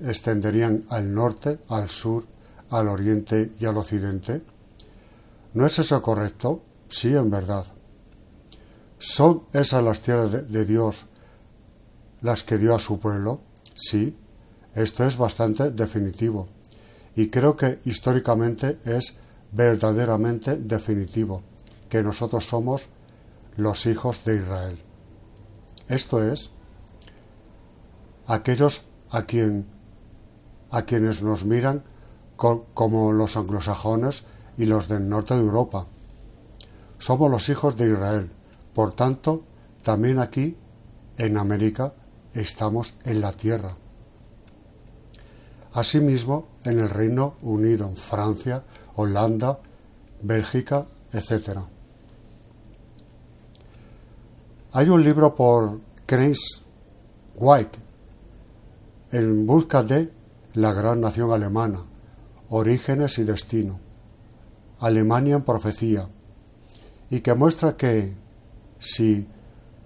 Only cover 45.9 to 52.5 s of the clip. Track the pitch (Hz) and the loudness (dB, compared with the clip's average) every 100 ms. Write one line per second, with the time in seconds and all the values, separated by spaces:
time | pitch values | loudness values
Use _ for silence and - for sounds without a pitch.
45.9 | 151 147 127 120 147 - - 120 117 107 | 2 4 2 0 -4 -6 -8 -2 0 0
46.9 | 101 113 127 143 - 120 107 113 107 101 | 0 0 0 -2 -4 -4 0 2 2 -2
47.9 | 92 - 104 107 104 127 127 - - - | -8 -6 -2 -2 -2 -4 -6 -8 -20 -10
48.9 | - 104 101 113 113 127 135 - - - | -4 -2 0 0 0 -2 -4 -10 -20 -20
49.9 | - - - 101 110 101 127 - 143 - | -20 -20 -10 -2 0 0 -2 -2 -2 -4
50.9 | - - 107 - 110 104 95 92 - - | -12 -12 -8 -4 -4 -4 -10 -12 -18 -20
51.9 | - - - - - - | -20 -20 -20 -20 -20 -20